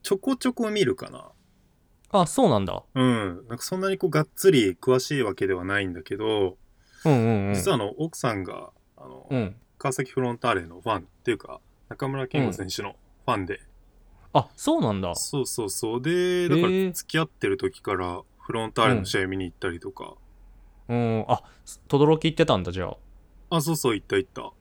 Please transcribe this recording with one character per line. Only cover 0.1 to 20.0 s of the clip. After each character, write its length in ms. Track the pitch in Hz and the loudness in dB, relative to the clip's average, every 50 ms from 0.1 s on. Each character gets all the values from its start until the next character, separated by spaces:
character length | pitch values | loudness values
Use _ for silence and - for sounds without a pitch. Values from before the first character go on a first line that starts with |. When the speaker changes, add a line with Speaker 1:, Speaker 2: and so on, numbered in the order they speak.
| 392 | -2
Speaker 1:
ょ 40 | |
こ 200 | 381 - 269 269 | 0 0 -2 -2
ち 100 | - - | 0 0
ょ 60 | 247 247 | -2 -2
こ 180 | - 233 214 | 0 -4 -2
見 140 | 208 214 175 | 2 2 2
る 100 | 120 - | 2 2
か 140 | - - - | -2 -6 -14
な。 200 | - - - - _ _ _ _ _ _ _ _ _ _ _ _ _ _ _ _ | -14 -18 -18 -20 _ _ _ _ _ _ _ _ _ _ _ _ _ _ _ _
Speaker 2:
あ、 140 | - 196 175 | 2 2 2
そ 220 | - - - 262 | 4 4 4 4
う 20 | 185 | 6
な 80 | 123 104 | 4 4
ん 20 | 98 | 2
だ。 200 | 90 92 98 - _ _ | 0 -4 -6 -10 _ _
Speaker 1:
う 80 | 135 127 | 2 4
ん。 420 | 127 120 113 104 92 87 90 - - | 4 4 2 -2 -4 -6 -8 -12 -12
な 60 | 117 | -12
ん 20 | |
か 60 | 117 - | -10 -6
そ 140 | - 185 | -6 -4
ん 40 | 185 | -2
な 80 | 190 196 | -2 -2
に 80 | 190 | -2
こ 100 | 190 - | 0 -2
う、 20 | 175 | 2
が 120 | 151 156 | 2 2
っ 60 | 156 _ _ | 0 _ _
つ 160 | - - 190 | 6 6 8
り 260 | 160 127 107 95 90 | 8 8 4 4 0
詳 220 | _ - 127 127 127 | _ 2 2 4 4
し 180 | - - 151 | 2 -2 -2
い 60 | 139 117 | -2 -2
わ 120 | 104 92 | -2 -2
け 100 | - - | -2 0
で 80 | 95 95 | -2 0
は 120 | 87 87 | -2 -2
な 160 | 92 101 101 | -2 -2 -2
い 60 | 98 | -2
ん 60 | 92 85 | -4 -6
だ 100 | 87 - | -10 -8
け 120 | - 101 | -8 -6
ど、 420 | 101 107 110 110 104 98 90 - _ - _ _ _ _ _ _ - - | -4 -2 0 2 2 2 0 0 _ -20 _ _ _ _ _ _ -2 2
Speaker 2:
う 40 | 160 | 4
ん 40 | 143 | 4
う 20 | |
ん 320 | 120 113 113 113 104 98 101 | 6 6 4 2 2 2 0
う 20 | |
ん。 20 | 101 | 0
Speaker 1:
実 180 | 95 90 196 | 0 2 0
は 40 | 170 | 0
あ 20 | |
の、 120 | 117 104 101 - | 0 0 -4 -4
奥 200 | - 156 165 - | -6 -6 -6 -6
さ 160 | - - 123 110 | -4 -4 -2 -2
ん 100 | 98 90 | -2 -6
が、 280 | 92 - - - - _ _ _ _ _ | -8 -10 -12 -16 -18 _ _ _ _ _
あ 40 | - - | -20 -20
の、 220 | 131 127 131 - - | -20 -20 -20 -8 -4
Speaker 2:
う 80 | 139 | -2
ん。 180 | 127 110 92 101 - _ _ _ | -2 -2 -4 -6 -14 _ _ _
Speaker 1:
川 160 | _ - 143 131 | _ -4 -4 -2
崎 180 | - 131 - | -2 -6 -4
フ 100 | - 131 | -2 -2
ロ 120 | 127 120 120 | -2 -2 -4
ン 40 | |
タ 120 | 120 - 120 | -2 0 0
ー 60 | 107 | 0
レ 60 | 92 85 | 0 -2
の 140 | 82 85 90 | -6 -16 -8
フ 80 | - 117 | -4 -4
ァ 60 | 107 | -4
ン 20 | |
っ 40 | 92 82 _ _ _ _ | -4 -6 _ _ _ _
て 80 | 123 | -2
い 40 | 113 | -2
う 20 | |
か、 240 | - - - 64 - _ _ _ _ _ | -2 -6 -16 -18 -18 _ _ _ _ _
中 200 | _ - - 143 | _ -8 -6 -6
村 200 | 135 135 135 131 | -4 -4 -6 -6
健 180 | 127 - 147 131 | -2 0 0 0
吾 80 | 107 90 | 0 -2
選 140 | - 95 | -4 -6
手 140 | 92 - - | -6 -6 -6
の 140 | 104 98 - _ _ _ _ _ _ | -8 -8 -12 _ _ _ _ _ _
フ 60 | - | -2
ァ 60 | 120 | -2
ン 80 | 101 95 | 0 -2
で。 100 | 87 101 | -4 -6
Speaker 2:
う 20 | |
ん。 40 | - - - _ - _ _ _ _ _ - - - - - - | -10 -10 -20 _ -20 _ _ _ _ _ -20 -20 -20 -20 0 0
あ、 160 | 143 123 - _ | 0 0 0 _
そ 240 | - - 285 320 330 | -6 0 0 2 2
う 20 | |
な 100 | 170 117 104 | 2 0 0
ん 80 | 95 | -2
だ。 140 | 95 87 85 | -2 -4 -4
Speaker 1:
そ 260 | - - - - 143 | -4 -6 -4 -4 -4
う 40 | 123 | -4
そ 200 | - - - 110 | -2 -4 -4 -4
う 40 | 98 | -4
そ 280 | - - - 110 113 | -4 -4 -4 -4 -4
う。 40 | 123 | -2
で、 80 | 127 156 | -2 -2
Speaker 2:
へ 320 | 175 180 180 180 180 180 175 | -2 0 0 0 0 0 2
え。 40 | 170 | 2
Speaker 1:
だ 60 | 143 | 4
か 60 | 165 175 | 4 4
ら 40 | 185 185 190 190 185 | 2 2 2 0 -2
付 160 | 175 - - | -4 -8 -10
き 100 | - - | -4 -2
合 60 | 160 165 | -2 -2
っ 60 | - | -2
て 180 | _ _ - | _ _ -2
る 100 | 104 98 | -2 0
時 240 | 95 - 95 - - | 0 -2 -4 -4 -4
か 140 | - 110 98 | -4 -4 -2
ら 260 | 92 92 90 87 95 - _ _ _ | -2 -2 -4 -6 -8 -12 _ _ _
フ 140 | - - 120 | -10 -6 -6
ロ 140 | 113 110 | -6 -6
ン 40 | 107 | -4
タ 120 | - 120 113 | 0 2 4
ー 40 | 110 | 4
レ 60 | 123 | 4
の 100 | 107 92 | 2 0
試 140 | - - 104 | -2 -2 -2
合 80 | 95 | -2
見 100 | 92 95 | -2 -4
に 80 | 95 92 | -6 -6
行 80 | 85 - | -8 -8
っ 40 | |
た 120 | _ - 92 | _ -6 -6
り 100 | 85 85 | -6 -6
と 120 | - 98 | -12 -14
か。 240 | - - | -14 -14